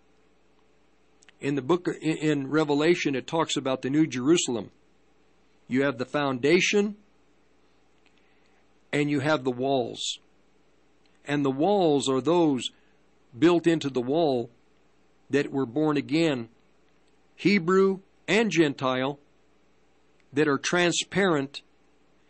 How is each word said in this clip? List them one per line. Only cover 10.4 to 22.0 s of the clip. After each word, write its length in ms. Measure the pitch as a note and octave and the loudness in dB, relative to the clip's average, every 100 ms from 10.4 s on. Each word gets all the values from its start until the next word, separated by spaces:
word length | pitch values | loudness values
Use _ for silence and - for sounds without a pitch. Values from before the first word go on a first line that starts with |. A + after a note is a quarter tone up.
| _ _ _ _ _ _ _ _ - | _ _ _ _ _ _ _ _ -6
And 180 | D3 | -2
the 60 | C#3 | -2
walls 580 | C3+ F3 G#3 E3 C#3+ A#2+ | 0 0 2 2 2 0
are 120 | C3 | -2
those 500 | B2+ F3 D#3 B2+ - - _ _ _ _ _ A#2 | 2 2 2 0 -6 -14 _ _ _ _ _ 2
built 300 | D#3+ E3+ E3 | 4 4 2
into 240 | D#3+ C#3+ | 0 0
the 100 | C3 | -4
wall 480 | B2 D#3 D#3 B2 A#2 _ _ _ _ _ _ _ - | -2 0 0 0 -4 _ _ _ _ _ _ _ -2
that 240 | C3+ C#3+ | -2 0
were 140 | C#3 B2+ | -4 -4
born 300 | C#3 D#3 C#3+ | -2 0 0
again, 520 | A#2+ D#3 E3 B2+ A2+ _ _ _ _ _ _ _ _ | -2 0 0 -2 -6 _ _ _ _ _ _ _ _
Hebrew 640 | - F3+ G3+ E3 F#3+ G3 F#3+ - _ - | -2 2 2 2 2 2 0 -10 _ -2
and 220 | G3+ A3 | 0 2
Gentile, 680 | D#3+ D3+ - C3 B2+ C3+ C#3+ _ _ _ _ _ _ _ _ _ _ _ | 2 2 0 -2 -2 -4 -6 _ _ _ _ _ _ _ _ _ _ _
that 160 | C#3 D3 | 0 2
are 100 | C#3 | 0
transparent, 1040 | - F3 F3 - - F3+ G3 D3+ C3+ - - _ _ _ | 0 2 2 0 -2 0 2 0 -2 -10 -20 _ _ _